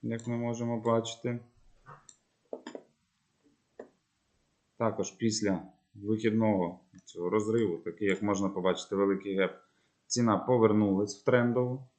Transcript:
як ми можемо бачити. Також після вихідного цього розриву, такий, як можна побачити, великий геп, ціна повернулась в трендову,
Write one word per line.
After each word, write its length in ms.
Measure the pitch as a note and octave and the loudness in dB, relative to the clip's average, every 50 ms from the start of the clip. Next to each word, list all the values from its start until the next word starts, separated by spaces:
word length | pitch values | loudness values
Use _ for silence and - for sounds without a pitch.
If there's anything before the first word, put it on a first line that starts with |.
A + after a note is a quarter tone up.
| - | -8
як 240 | A#2 A#2 A2+ A2+ | -6 -6 -6 -6
ми 100 | A#2 A#2+ | -6 -4
можемо 440 | A#2 A#2+ A#2+ A#2 A#2+ A#2+ A#2 A#2+ A2+ | -4 -4 -4 -4 -4 -4 -4 -4 -2
бачити. 600 | A2 A#2 A2+ A2+ A2 - - - - G#2+ A#2 A#2+ - - _ _ _ - _ _ _ - - - _ - - _ _ _ _ _ _ _ - - - - - - - _ _ _ _ _ _ _ _ _ _ _ _ _ _ _ _ _ _ - - - _ _ _ _ _ _ _ _ _ _ _ _ _ _ _ _ _ | 0 2 2 2 0 -2 -8 -8 -6 -6 -6 -6 -8 -14 _ _ _ -20 _ _ _ -20 -20 -20 _ -20 -20 _ _ _ _ _ _ _ -16 -16 -16 -16 -16 -16 -18 _ _ _ _ _ _ _ _ _ _ _ _ _ _ _ _ _ _ -20 -20 -20 _ _ _ _ _ _ _ _ _ _ _ _ _ _ _ _ _
Також 340 | _ A#2 A2 G#2 - F#2+ - | _ -2 -2 0 -2 -4 -6
після 520 | - - A2+ A2 G#2 - G#2+ G2+ F#2+ D#2+ - - - _ _ _ _ | -4 -2 -2 -2 0 0 0 0 0 0 -2 -8 -18 _ _ _ _
вихідного 880 | G2+ G2+ G#2 A2 A2 A2+ A2+ G#2+ A2 A2+ G#2+ G#2 F#2 F2+ E2 - - _ _ _ - - | -10 -4 -2 -2 0 2 2 2 2 2 2 2 2 0 -2 -4 -10 _ _ _ -20 -20
цього 260 | - - - F2 F2+ | -18 -10 -6 -4 0
розриву, 480 | G2+ G#2+ G#2 A2 A2 A#2 A2 G2 E2+ E2 | 0 0 0 2 0 0 2 0 -2 -4
такий, 300 | - E2+ E2 - G#2+ G2 | -6 -10 -8 -2 0 0
як 140 | F#2 - G#2 | 0 0 0
можна 260 | G#2 G2+ F#2+ G2 F#2+ | 0 0 0 0 -2
побачити, 480 | G2 F#2+ F2 F#2 F2 - - - G2+ | -2 0 0 0 0 0 -2 -4 0
великий 400 | G2 G2+ G2 G2 F#2+ - G2+ F#2+ | 0 2 2 2 0 -2 -4 0
геп, 220 | F#2+ F#2+ F2+ - - _ _ _ _ _ _ _ _ _ | 0 0 0 -2 -8 _ _ _ _ _ _ _ _ _
ціна 320 | _ - B2 A#2+ A2+ G#2 F#2 | _ -2 0 2 2 2 2
повернулась 800 | - B2+ B2+ A#2+ A2+ G#2+ G#2+ G#2+ G#2+ G2+ F#2+ F#2+ G#2 G2+ - - | 2 2 4 4 6 6 6 4 4 4 2 2 0 -2 -4 -4
в 40 | _ | _
трендову, 640 | - B2 A#2+ A#2+ A#2+ A#2 B2+ B2 B2 B2+ C3+ C3 - _ | 2 4 4 4 2 0 0 0 -2 -4 -8 -10 -16 _